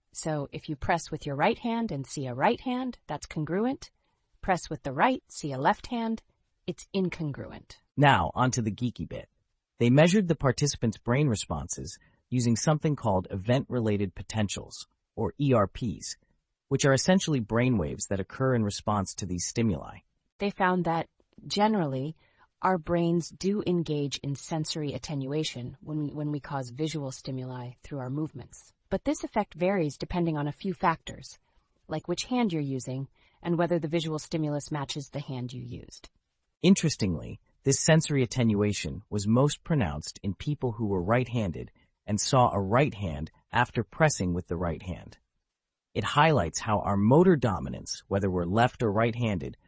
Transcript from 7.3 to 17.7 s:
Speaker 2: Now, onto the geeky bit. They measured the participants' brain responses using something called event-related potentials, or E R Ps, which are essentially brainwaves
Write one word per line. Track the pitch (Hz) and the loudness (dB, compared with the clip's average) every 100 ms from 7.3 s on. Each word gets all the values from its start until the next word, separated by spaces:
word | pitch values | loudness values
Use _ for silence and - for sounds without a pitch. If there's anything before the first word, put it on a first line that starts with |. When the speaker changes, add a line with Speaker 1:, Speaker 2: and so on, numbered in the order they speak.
| 127 - - - - _ - | -6 -10 -14 -20 -20 _ 4
Speaker 2:
Now, | 143 113 - - | 6 6 4 2
onto | 123 123 | 2 2
the | 110 | -2
geeky | 98 123 - 76 | -2 -4 -4 -8
bit. | - - _ _ _ _ _ | -10 -14 _ _ _ _ _
They | 120 | 4
measured | 135 170 208 175 | 8 8 6 2
the | 160 | 2
participants' | 139 - 147 - 117 - | 2 2 0 0 -2 -2
brain | - 127 151 | 0 2 2
responses | 104 - 76 67 - 67 - _ _ _ | 0 -2 -6 -6 -10 -10 -14 _ _ _
using | 127 120 113 | 0 2 2
something | - 151 156 143 | 2 2 2 0
called | 113 92 90 | 0 0 -2
event-related | 98 98 127 - 123 110 101 101 | -6 0 0 0 -2 0 0 -2
potentials, | - - 110 104 - - - - _ _ - | -6 -8 -2 -2 -4 -10 -16 -18 _ _ -6
or | 110 - | -6 0
E | 143 | 2
R | 120 98 | 4 2
Ps, | - 120 - - - _ _ _ _ _ | -2 -6 -6 -10 -14 _ _ _ _ _
which | 135 143 | 2 4
are | |
essentially | 131 - 185 - 143 | 4 4 4 4 0
brainwaves | 107 113 127 | 0 2 2